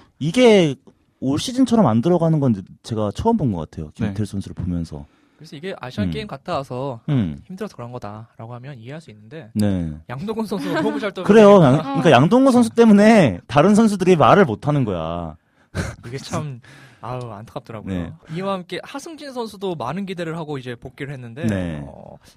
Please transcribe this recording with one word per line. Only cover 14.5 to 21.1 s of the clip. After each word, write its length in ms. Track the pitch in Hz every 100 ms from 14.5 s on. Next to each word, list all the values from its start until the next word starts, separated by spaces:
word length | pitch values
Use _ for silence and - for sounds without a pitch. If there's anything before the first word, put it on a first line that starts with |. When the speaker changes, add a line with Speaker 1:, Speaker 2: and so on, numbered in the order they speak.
| 104 139
Speaker 1:
하는 160 | 147
거야. 520 | 113 87 80 87 82 76 _ _ _ 98 - - 117
Speaker 3:
이게 100 | 127
참, 420 | - 170 151 123 - - - _
아우, 280 | 110 127 120
안타깝더라고요. 640 | 101 113 143 - 107 92
Speaker 1:
네. 180 | 90 85 160 - 160
Speaker 3:
이와 180 | 196
함께 260 | 190 180 185
하승진 500 | - 277 339 294 285
선수도 440 | 247 226 202 196 165
많은 320 | 120 170 190
기대를 280 | 175 165 165
하고 200 | 151 143
이제 160 | 123
복귀를 400 | 120 131 - 139